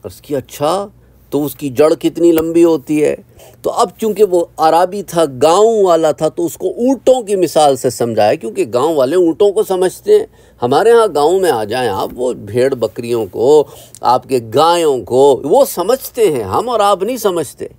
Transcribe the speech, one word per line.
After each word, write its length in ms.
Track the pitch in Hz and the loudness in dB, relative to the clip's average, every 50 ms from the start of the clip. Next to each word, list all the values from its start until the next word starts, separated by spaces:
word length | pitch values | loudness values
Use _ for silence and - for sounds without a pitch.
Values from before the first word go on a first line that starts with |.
| _ | _
और 20 | |
उसकी, 280 | 101 - - - - 147 | -16 -18 -18 -12 -8 -8
"अच्छा, 560 | 135 123 - - - 147 151 175 196 202 - _ - _ _ _ _ _ _ | -8 -8 -10 -10 -6 -4 -4 -2 -4 -6 -10 _ -20 _ _ _ _ _ _
तो 80 | - 143 | -4 -4
उसकी 300 | 151 143 - - 147 143 | -4 -4 -8 -8 -10 -8
जड़ 240 | 123 113 151 156 165 | 0 2 2 2 2
कितनी 380 | 160 - 165 147 165 165 170 | 0 -4 -6 -2 0 2 2
लंबी 300 | 165 160 160 165 165 170 | 2 2 0 0 2 2
होती 380 | 170 170 160 151 131 - 151 151 | 4 4 2 0 -2 -4 -2 0
है?" 360 | 147 143 135 - - _ _ - - - - _ - | 0 0 -2 -4 -10 _ _ -20 -20 -20 -20 _ -8
तो 60 | - | -6
अब 220 | - 180 240 185 - _ | -2 -2 -2 -2 -2 _
चूँकि 220 | 226 220 208 175 | -4 -4 2 2
वो 280 | 214 190 175 175 170 - _ - | 0 2 2 -2 -2 -2 _ 0
अराबी 420 | 156 160 160 170 180 180 185 208 | 0 2 4 2 2 0 -2 -10
था, 220 | 180 - - 170 165 | -10 -4 -2 -2 -2
गाँव 580 | 147 131 123 143 156 175 196 214 226 233 214 | -2 0 0 2 2 4 4 4 2 4 2
वाला 300 | 196 185 170 165 160 156 | 2 2 2 2 2 0
था, 160 | 143 - 160 156 | -2 0 -4 -4
तो 140 | 151 - | -2 -4
उसको 260 | 170 160 - - - 185 - - | -6 -6 -6 -6 -8 -8 -6 -2
ऊँटों 440 | 240 254 269 - _ - 254 254 | -2 -2 -2 0 _ 2 2 2
की 140 | 226 190 208 | 0 -4 -2
मिसाल 400 | 190 175 147 - 165 151 143 135 | -2 -2 0 2 4 4 4 2
से 140 | 123 - 131 | 2 -2 -4
समझाया, 440 | 123 - 123 117 113 104 104 107 131 | -2 -2 -4 -2 0 2 2 2 2
क्योंकि 320 | 160 - 226 208 196 175 | 0 -4 -10 -6 -6 -6
गाँव 280 | 120 104 120 135 160 165 | -2 -2 -2 0 0 0
वाले 220 | 147 127 127 160 | 0 0 0 2
ऊँटों 360 | 185 180 165 160 - 202 208 | 2 2 0 2 2 0 0
को 100 | 185 214 | 2 0
समझते 500 | 214 - 190 180 185 180 - - _ - | -2 -2 -2 -2 -2 -2 -4 -6 _ 2
हैं। 140 | 214 208 - - _ _ - _ _ _ | 2 2 2 -2 _ _ -20 _ _ _
हमारे 300 | - 120 135 147 240 233 | -4 0 0 2 4 4
यहाँ 220 | 233 233 220 208 | 4 4 4 2
गाँव 280 | 147 147 143 156 180 196 | 0 0 2 2 2 2
में 100 | 185 170 | 2 0
आ 140 | 139 117 110 | 0 -2 -4
जाएं 240 | 101 110 127 127 113 | -6 -4 -4 -4 -4
आप, 220 | 95 - - - 87 | -4 -4 -6 -8 -6
वो 200 | 120 123 127 117 | -6 -6 -6 -6
भेड़ 400 | - 113 104 104 123 123 139 135 | -8 -10 -6 -2 -2 0 0 0
बकरियों 520 | 123 113 107 - - 120 117 120 117 110 | -2 -4 -6 -6 -8 -8 -4 -4 -4 -4
को, 420 | 92 - - 110 131 151 151 143 - - - - - _ - | -6 -4 -2 2 4 4 4 4 0 -8 -20 -20 -20 _ -6
आपके 380 | - 117 123 127 - 123 135 127 | 0 0 0 0 0 -2 -4 -4
गायों 600 | 113 113 110 135 156 165 175 175 165 151 135 123 | -4 -2 0 2 2 2 2 2 0 0 -2 -2
को, 360 | 98 87 113 127 135 143 135 | -4 -2 2 4 4 4 4
वो 280 | - - 143 180 262 277 | 2 0 0 0 0 0
समझते 640 | - - - 175 190 254 262 - - _ 254 220 185 | -2 -6 -6 -2 -2 -2 -2 -4 -12 _ 0 0 0
हैं, 160 | 151 127 107 | 0 -2 -4
हम 240 | 92 101 139 202 247 | -4 -4 -4 -2 -2
और 120 | 240 220 | -2 0
आप 220 | 202 202 208 175 | 2 0 0 0
नहीं 140 | 185 214 262 | -2 -6 -6
समझते। 540 | 233 - 202 180 170 151 - - _ - - - | -4 -4 -2 -2 -2 -6 -6 -10 _ -14 -16 -16